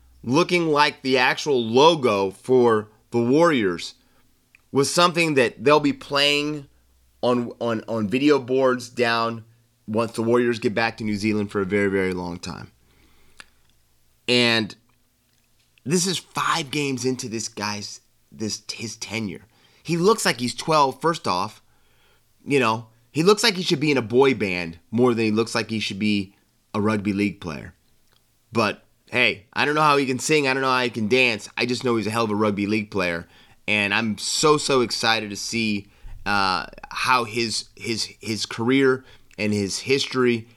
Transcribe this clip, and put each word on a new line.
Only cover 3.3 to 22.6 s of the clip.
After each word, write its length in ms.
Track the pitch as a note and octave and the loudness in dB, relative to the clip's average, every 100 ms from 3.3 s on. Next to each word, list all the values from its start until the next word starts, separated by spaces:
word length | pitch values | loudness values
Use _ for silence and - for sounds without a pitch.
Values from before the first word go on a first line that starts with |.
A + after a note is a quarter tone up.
| D3 E3+ C#3 G2 E2 - - _ _ _ _ _ _ _ | 4 4 4 0 -2 -8 -16 _ _ _ _ _ _ _
was 200 | C3 C#3 | 0 0
something 420 | - F3 E3 E3 | 4 2 2 2
that 280 | C3+ A2+ - | 2 2 2
they'll 160 | B2 D3+ | 4 4
be 140 | C#3+ | 4
playing 760 | - - C#3 C#3+ D3 D3 D3+ C#3 _ _ _ _ _ | -2 -2 0 2 2 -2 -6 -12 _ _ _ _ _
on, 320 | A#2+ B2 A#2+ - | 0 0 -2 -4
on, 240 | A#2 A2+ - | -4 -4 -4
on 220 | A2+ G#2 | -4 -2
video 300 | C3 D3 C#3 | 2 4 4
boards 500 | B2 C3 C3 B2 A2+ | 2 2 2 2 -4
down 560 | A#2+ A#2 A#2 A#2 A#2 - _ _ _ - | -2 0 2 0 -4 -12 _ _ _ -6
once 260 | G#2+ A2+ | -2 -2
the 100 | - | -2
Warriors 360 | A2+ A#2+ A#2+ A2+ | 2 2 2 0
get 160 | B2 | -2
back 220 | G#2 A2+ - | 0 -2 -2
to 80 | |
New 120 | G#2+ G#2 | -6 -2
Zealand 340 | G#2+ G#2 G2+ | 0 0 -2
for 100 | G#2 | -4
a 60 | F#2+ | -2
very, 220 | G#2 G2+ | 0 0
very 260 | G2 F#2 | 0 0
long 240 | F2+ F2+ F2 | -4 -8 -10
time. 320 | - G#1+ - _ _ _ _ _ _ - - _ _ _ _ _ _ _ - | -12 -14 -16 _ _ _ _ _ _ -20 -20 _ _ _ _ _ _ _ 0
And 480 | B2 A#2+ A2+ G2+ - _ _ _ _ _ _ _ _ _ _ | 2 4 2 -2 -8 _ _ _ _ _ _ _ _ _ _
this 220 | B2+ F3 F#3 | -2 -2 0
is 120 | E3+ | -4
five 520 | - C#3+ C#3+ E3 C#3 | -6 -4 -2 -2 -2
games 360 | D3+ C#3+ B2+ B2+ | -2 -2 -2 -2
into 240 | B2 B2 | -4 -6
this 180 | A2 - | -8 -8
guy's, 540 | - G#2 G#2 G2+ - _ _ _ | -8 -6 -6 -10 -16 _ _ _
this, 320 | G#2 G#2+ - - | -10 -8 -8 -12
his 260 | - A#2 - | -12 -12 -12
tenure. 500 | - A2 G#2 D#2+ - _ _ _ | -10 -6 -6 -8 -16 _ _ _
He 140 | - E3 | -6 0
looks 300 | F#3 A3 F#3+ | 2 2 0
like 120 | B2+ | -2
he's 160 | A#2+ | -4
twelve, 460 | - - D#3 C3+ B2 | -6 0 2 2 0
first 260 | D#3+ D#3+ A2 | -2 -2 -2
off. 360 | F2+ G#2 - _ _ _ _ _ _ _ _ | -2 -4 -10 _ _ _ _ _ _ _ _
You 160 | - C#3 | -2 0